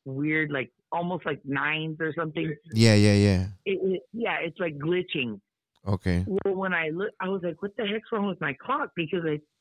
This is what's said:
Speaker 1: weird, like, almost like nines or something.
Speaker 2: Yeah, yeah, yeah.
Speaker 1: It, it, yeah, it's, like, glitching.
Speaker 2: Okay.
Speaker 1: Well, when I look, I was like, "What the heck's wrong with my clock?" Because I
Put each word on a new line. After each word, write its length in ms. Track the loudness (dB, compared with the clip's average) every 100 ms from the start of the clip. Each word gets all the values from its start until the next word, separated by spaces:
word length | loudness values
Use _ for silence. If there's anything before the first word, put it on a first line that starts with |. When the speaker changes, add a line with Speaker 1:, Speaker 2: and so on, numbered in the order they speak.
| -10
Speaker 1:
weird, 460 | -4 0 0 0
like, 200 | -2 -6 _ _
almost 340 | -4 -2 -4 -4
like 160 | -6 -4
nines 520 | -2 0 -2 -4 -4
or 140 | -4 -2
something. 380 | -4 -4 -4 -6 -4
Speaker 2:
Yeah, 220 | 4 6 8
yeah, 180 | 8
yeah. 320 | 6 6 4 0 -4 -4
Speaker 1:
It, 140 | -2
it, 180 | 0 -2 -6
yeah, 240 | -6 -4 -2
it's, 160 | -4 -4
like, 180 | -4 -2
glitching. 600 | 0 0 0 -4 -4 -6 -12 _ _ _ -2
Speaker 2:
Okay. 400 | 0 2 0 2
Speaker 1:
Well, 280 | 0 0 -2
when 180 | 0
I 160 | -2 -2
look, 220 | -2 -4 -4
I 80 | -4
was 120 | -2
like, 180 | -4 -6
"What 140 | -8 -4
the 80 | -4
heck's 240 | -4 -4
wrong 160 | -2 -2
with 140 | -2
my 120 | -4
clock?" 380 | -4 -2 -2 -2 -4
Because 280 | -4 -2 -2
I 140 | -4 -6 _